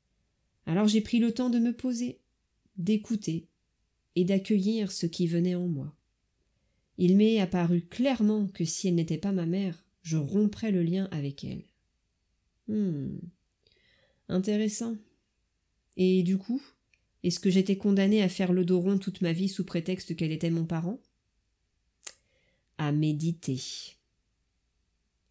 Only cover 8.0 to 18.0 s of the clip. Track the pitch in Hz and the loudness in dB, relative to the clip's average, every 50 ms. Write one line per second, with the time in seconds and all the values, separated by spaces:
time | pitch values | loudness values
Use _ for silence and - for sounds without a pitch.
8 | 254 277 254 226 214 208 214 214 202 190 196 - 170 165 - - - 185 175 165 | 0 0 2 2 2 2 2 0 -2 -4 -4 -4 -4 -4 -4 -2 -2 0 0 0
9 | 165 165 160 156 - 202 196 180 170 160 175 196 196 180 165 - _ _ _ _ | 0 0 -2 -4 -4 -4 -2 -2 -2 -2 -2 -2 -2 -4 -6 -10 _ _ _ _
10 | - 160 160 160 147 143 185 202 214 208 208 - 226 220 196 180 170 165 180 190 | -8 -4 -4 -2 -2 0 0 2 2 0 0 -2 -2 -2 0 0 0 0 0 -2
11 | 190 190 185 151 143 139 139 - - 135 131 - - _ _ _ _ _ _ _ | -2 -4 -6 -6 -6 -6 -8 -10 -10 -10 -10 -12 -12 _ _ _ _ _ _ _
12 | _ _ _ _ _ _ _ _ _ _ _ _ _ - 214 214 202 185 156 143 | _ _ _ _ _ _ _ _ _ _ _ _ _ -4 -2 -2 0 -2 -2 -4
13 | 135 - - - - 175 - _ _ _ _ _ _ _ _ _ _ _ _ _ | -4 -6 -8 -10 -12 -16 -18 _ _ _ _ _ _ _ _ _ _ _ _ _
14 | _ _ _ _ _ - 175 185 190 214 208 208 220 214 214 - 233 233 226 214 | _ _ _ _ _ -4 -2 -2 0 0 0 0 0 -2 -2 -4 -6 -6 -6 -8
15 | - _ _ _ _ _ _ _ _ _ _ _ _ _ _ _ _ _ _ - | -12 _ _ _ _ _ _ _ _ _ _ _ _ _ _ _ _ _ _ 2
16 | 185 185 190 190 175 180 196 190 - - 240 277 - - _ _ _ _ _ _ | 4 4 4 4 4 2 0 0 -2 -4 -4 -6 -6 -10 _ _ _ _ _ _
17 | _ _ _ _ - 175 170 - - 190 180 190 190 190 196 196 - 208 202 196 | _ _ _ _ -2 -2 -2 0 2 4 4 4 4 2 0 0 2 2 4 4